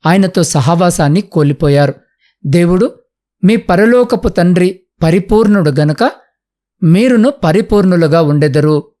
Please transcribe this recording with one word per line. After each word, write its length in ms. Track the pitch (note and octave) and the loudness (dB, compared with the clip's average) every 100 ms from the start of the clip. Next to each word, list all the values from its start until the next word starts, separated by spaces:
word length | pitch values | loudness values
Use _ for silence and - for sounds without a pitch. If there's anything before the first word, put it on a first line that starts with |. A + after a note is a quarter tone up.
| D#3+ | 0
ఆయనతో 380 | F#3+ F#3+ F#3 | 0 0 -2
సహవాసాన్ని 760 | E3 D3+ C3 E3+ F3+ E3+ D3 E3+ | -2 -2 -2 0 -2 0 -2 -2
కోల్పోయారు. 720 | G3+ E3 C#3+ C#3+ D3 C#3+ C#3+ - _ _ _ _ - | -2 -2 -2 0 0 0 0 -4 _ _ _ _ -2
దేవుడు, 520 | F3 F3 F3+ B3 - _ _ _ _ | 0 0 0 -2 -6 _ _ _ _
"మీ 120 | F#3 A3+ | 0 0
పరలోకపు 760 | - F3+ A3 B3 A#3+ G#3 G3+ | 0 0 2 2 0 -2 -4
తండ్రి 500 | - F3 F3 F3+ F#3+ _ _ | -2 0 0 -2 -4 _ _
పరిపూర్ణుడు 680 | E3 F3+ F3+ G#3+ G#3+ G#3 D3+ | -2 -2 0 0 2 0 0
గనుక 420 | C#3 D3+ D3 A#3+ - _ _ _ _ _ _ | 0 -2 -2 -4 -4 _ _ _ _ _ _
మీరును 460 | E3 F3+ B3+ A#3+ B3 | 0 2 2 2 0
పరిపూర్ణులుగా 920 | C#4 E3 F3+ - G#3 F#3+ F3 D#3+ E3 | 0 -2 -2 0 0 2 0 0 0
ఉండెదరు" 680 | D#3 D3 D3 C#3+ D3+ D3+ - _ | 0 0 0 0 0 -2 -6 _